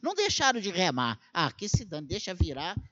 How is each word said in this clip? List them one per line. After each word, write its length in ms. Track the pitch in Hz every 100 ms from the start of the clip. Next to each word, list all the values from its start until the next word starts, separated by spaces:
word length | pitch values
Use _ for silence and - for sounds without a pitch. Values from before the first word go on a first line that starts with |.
não 120 | 285
deixaram 460 | 392 403 - 277 240
de 100 | 196
remar. 480 | 180 185 127 120 110 _
"Ah, 180 | 180 151
que 160 | - 208
se 160 | -
dane, 220 | 214 156 143
deixa 280 | 190 -
virar, 420 | 180 170 135 160 208 -